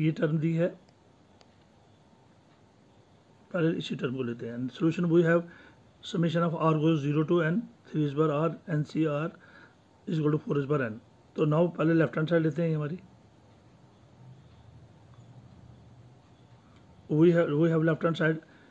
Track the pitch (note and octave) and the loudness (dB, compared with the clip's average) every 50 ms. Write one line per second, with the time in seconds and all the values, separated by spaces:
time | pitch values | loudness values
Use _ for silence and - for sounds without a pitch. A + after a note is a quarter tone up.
0 | D#3 D#3+ D#3 - E3+ D#3 D#3 D#3+ D3 E3 E3 D#3+ F3 F#3 - - - - _ _ | 0 0 0 0 -2 -2 0 0 -2 -2 0 0 -2 -2 -4 -8 -18 -20 _ _
1 | _ _ _ _ _ _ _ - - _ _ _ _ _ _ _ _ _ _ _ | _ _ _ _ _ _ _ -20 -20 _ _ _ _ _ _ _ _ _ _ _
2 | _ _ _ _ _ _ _ _ _ _ _ _ _ _ _ _ _ _ _ - | _ _ _ _ _ _ _ _ _ _ _ _ _ _ _ _ _ _ _ -20
3 | _ _ _ _ _ _ _ _ _ - - F3+ D#3+ E3 E3+ - D3+ - - C3 | _ _ _ _ _ _ _ _ _ -8 -4 -2 0 0 -2 -4 -6 -8 -8 -6
4 | - B2+ B2+ C3 B2+ A#2 A#2 A#2+ A2+ A2+ A#2+ A#2+ B2+ B2+ - - D#3+ E3 D#3 - | -6 -6 -6 -6 -6 -6 -8 -8 -10 -10 -8 -8 -8 -8 -4 -2 -2 -2 0 0
5 | F3 E3+ D#3+ F3 E3+ E3 E3+ E3+ E3+ - - - - - - - - - _ - | 0 2 4 4 4 4 2 2 0 -4 -12 -20 -20 -20 -20 -20 -20 -20 _ -18
6 | - - - E3+ E3 E3 D3 E3+ E3+ E3+ D#3+ D#3+ D#3+ D#3+ D#3+ D3+ D3+ E3 E3 D3 | -12 -6 -2 0 0 0 0 0 0 -2 -2 0 2 2 2 2 2 2 2 2
7 | C3+ D3 C#3+ D#3 D#3 C#3+ F3 F3 D#3+ D#3 F3 A#3 - - - - _ - - D#3 | 0 0 0 0 0 2 2 2 2 0 0 -2 -4 -6 -12 -20 _ -6 -4 -2
8 | D3+ C#3+ C3+ D3 D#3+ D#3 C#3+ D3 E3 E3 - - - - D#3+ D3+ C#3+ - - D3+ | -2 -2 0 0 0 0 0 0 -2 -2 -4 -6 -6 -4 -2 -2 -2 -2 -2 -2
9 | D#3+ D3+ C#3+ C#3+ D#3+ F3 - - - - - - - - _ _ _ _ _ _ | -2 0 -2 -2 -4 -6 -8 -12 -20 -20 -20 -20 -20 -20 _ _ _ _ _ _
10 | _ - F3 D#3 D3 D3+ D3+ D3+ - A#3+ D3+ C#3+ C#3 C3 D3+ C#3 B2+ A2 G#2+ A2+ | _ -4 -2 0 2 2 0 0 -2 -2 -4 -2 -2 -2 -2 -2 -2 -4 -6 -10
11 | - - - _ _ _ - - - D3+ D3 D#3+ F3 E3+ - - D#3 E3 E3 D#3+ | -16 -20 -20 _ _ _ -4 0 0 2 4 2 2 0 0 0 0 2 4 4
12 | D#3 D3 - E3 D#3+ D#3+ E3+ E3 D#3+ D#3+ C#3 E3 E3+ E3 D#3+ D3+ D3 C#3+ F3 F3+ | 2 2 0 -2 -2 0 2 2 2 0 0 -2 -2 -2 -2 -2 -4 -6 -8 -10
13 | - - - - - - - - - - - - - - - - - - - - | -14 -18 -20 -20 -20 -20 -20 -20 -20 -20 -20 -20 -20 -20 -20 -20 -20 -20 -20 -20
14 | - - - - - - - - - - - - - - - - - - - - | -20 -20 -20 -20 -20 -20 -20 -20 -20 -20 -20 -20 -20 -20 -20 -20 -20 -20 -20 -20
15 | - - - - - - - - - - - - - - - - - - - - | -20 -20 -20 -20 -20 -20 -20 -20 -20 -20 -20 -20 -20 -20 -20 -20 -20 -20 -20 -20
16 | - - - - - _ - - - - - - - - - - - - - - | -20 -20 -20 -20 -20 _ -20 -20 -20 -20 -20 -20 -20 -20 -20 -20 -20 -20 -20 -20
17 | - - D#3 D3+ E3 F3+ E3 E3+ E3 D3 D3 D3 E3+ E3 E3 D#3+ D#3+ E3 D#3 - | -8 -2 2 4 6 6 6 4 2 2 2 2 2 2 2 2 2 2 0 0
18 | - E3 D#3+ D#3 D#3 D#3+ D#3+ - - - - - - - | 0 -2 0 0 0 0 0 -2 -6 -14 -20 -20 -20 -20